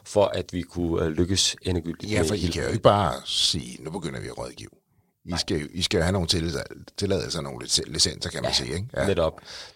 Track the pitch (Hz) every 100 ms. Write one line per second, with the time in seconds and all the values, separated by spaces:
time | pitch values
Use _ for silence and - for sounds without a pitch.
0 | - 104 98 92 87 90 - 87 85 87
1 | 82 78 87 92 - - 95 87 82 80
2 | 101 104 80 104 87 82 62 110 127 104
3 | 87 64 - - - 82 62 62 71 90
4 | 78 65 55 58 62 62 55 - _ _
5 | _ _ 87 85 - 85 73 85 82 95
6 | 82 98 82 90 82 69 - - - -
7 | 98 95 - 82 71 60 - - - -
8 | - - 87 80 - - 62 80 117 -
9 | 73 90 80 - - - -